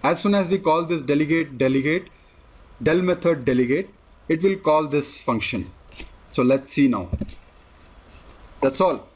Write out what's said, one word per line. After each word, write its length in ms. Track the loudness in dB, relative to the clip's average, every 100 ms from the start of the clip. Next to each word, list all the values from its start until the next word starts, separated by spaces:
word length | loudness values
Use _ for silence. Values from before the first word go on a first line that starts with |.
As 160 | -2 -2
soon 160 | 0 0
as 140 | 2
we 80 | 0
call 260 | 2 0
this 180 | 0 -4
delegate 560 | 0 0 2 0 -2 -2
delegate, 520 | 0 2 0 -2 -4 -20 -20 -20 -20 -20 -20 -4
del 180 | 0 2
method 440 | 2 0 0 0 0
delegate, 440 | 0 2 0 -4 _ _ -20 -6
it 160 | 0
will 140 | 0 0
call 300 | 2 2 2
this 340 | -2 -4 -8
function. 460 | -4 -2 -2 -6 -8 -14 -20 -20 -20 -20 -10
So 120 | 0
let's 300 | 2 2 0
see 140 | 2 2
now. 220 | 2 -4 -6 -8 -12 -20 -20 -20 -20 -20 -20 -20 -20 -20 -20 -20 -4
That's 200 | -2 2
all. 260 | 0 0 -8